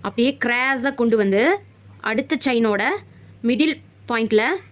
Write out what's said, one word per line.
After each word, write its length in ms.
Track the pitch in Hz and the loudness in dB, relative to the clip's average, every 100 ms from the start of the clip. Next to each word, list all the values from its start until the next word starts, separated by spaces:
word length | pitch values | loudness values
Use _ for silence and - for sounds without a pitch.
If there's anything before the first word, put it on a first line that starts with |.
| 202 | -6
அப்படியே 260 | 196 240 - | 0 0 0
கிராஸா 460 | 240 240 262 269 269 277 | -2 0 -2 0 -2 0
கொண்டு 140 | 233 220 | 0 2
வந்து 200 | 196 196 277 403 - - - - - | 2 2 2 0 -4 -20 -20 -10 -4
அடுத்த 280 | 220 269 311 269 | -4 -4 -4 0
செயினோட 360 | 233 226 202 233 403 - - - - 233 | 0 2 0 -2 -4 -10 -20 -20 -6 -2
மிடில் 260 | 240 320 - - - - | 0 0 -2 -14 -20 -6
பாயிண்ட்ல 320 | 233 226 214 240 381 - | -4 2 2 2 -4 -8